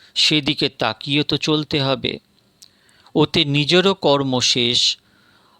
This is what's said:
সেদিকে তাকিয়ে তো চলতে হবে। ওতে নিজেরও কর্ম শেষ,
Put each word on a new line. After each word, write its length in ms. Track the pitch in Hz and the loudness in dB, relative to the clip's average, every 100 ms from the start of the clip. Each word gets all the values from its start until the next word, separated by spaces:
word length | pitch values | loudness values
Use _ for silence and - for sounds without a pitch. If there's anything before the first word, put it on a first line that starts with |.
| - - | -10 -2
সেদিকে 540 | - 156 143 143 143 | 0 0 0 -2 -4
তাকিয়ে 540 | - 120 - - 143 | -2 -4 -4 -2 -2
তো 140 | 143 147 | 0 -2
চলতে 440 | - 156 147 151 | 0 -2 -2 -2
হবে। 380 | 135 127 - - _ _ _ _ - _ _ _ _ - | -2 -2 -4 -8 _ _ _ _ -20 _ _ _ _ -2
ওতে 300 | 151 175 147 | 0 0 0
নিজেরও 480 | 143 143 175 190 | 0 2 2 2
কর্ম 460 | 190 156 139 139 127 | 2 2 2 2 0
শেষ, 580 | - 131 120 120 - - _ _ _ _ _ | 0 0 0 0 -2 -4 _ _ _ _ _